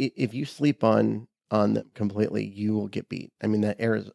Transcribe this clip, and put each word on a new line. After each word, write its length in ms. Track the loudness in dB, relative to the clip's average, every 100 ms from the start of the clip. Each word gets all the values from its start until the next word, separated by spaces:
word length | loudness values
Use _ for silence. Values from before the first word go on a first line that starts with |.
i-, 120 | -4 -2
if 180 | -4
you 100 | -4
sleep 380 | -10 0 0 2
on, 460 | 4 4 4 0 -8 _ -2
on 220 | 2 2
them 160 | 0 -4
completely, 500 | -4 -4 0 -2 -2
you 300 | -6 -4 -2
will 140 | -2 -2
get 200 | -8 -8
beat. 240 | -10 -12 _
I 40 | 0
mean, 140 | 2
that 180 | 0 0
Ariz-, 320 | 0 0 -2